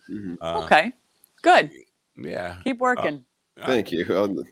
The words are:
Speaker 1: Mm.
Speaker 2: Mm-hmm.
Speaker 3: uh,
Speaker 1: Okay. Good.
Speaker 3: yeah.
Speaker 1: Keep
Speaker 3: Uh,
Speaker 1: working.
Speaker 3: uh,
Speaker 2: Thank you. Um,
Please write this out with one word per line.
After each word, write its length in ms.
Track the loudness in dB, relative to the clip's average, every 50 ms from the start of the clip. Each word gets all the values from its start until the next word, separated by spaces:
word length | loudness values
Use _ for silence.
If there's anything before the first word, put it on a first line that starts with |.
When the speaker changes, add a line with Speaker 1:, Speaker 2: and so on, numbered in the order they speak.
| _ -14
Speaker 1:
Mm. 40 | -12
Speaker 2:
Mm-hmm. 200 | -10 -10 -10 -10 -8
Speaker 3:
uh, 220 | -6 -4 -4 -4 2
Speaker 1:
Okay. 280 | 4 4 4 4 2 -6 _ _ _ _ _ _ _ _ _
Good. 300 | 4 6 6 6 4 2 -6 -18 -20 _ _ _ _ _ _
Speaker 3:
yeah. 400 | -14 -10 -8 -6 -6 -6 -8 -10 -6 -6
Speaker 1:
Keep 140 | -6 -4 0
Speaker 3:
Uh, 20 |
Speaker 1:
working. 440 | 0 0 0 0 -2 -4 -6 -8 -14 _ _ _ _ _ _ -8
Speaker 3:
uh, 40 | -2
Speaker 2:
Thank 280 | 0 0 0 0 -2 -4
you. 120 | -4 -2 0 0
Um, 280 | 0 0 0 -2 -6 -8 -10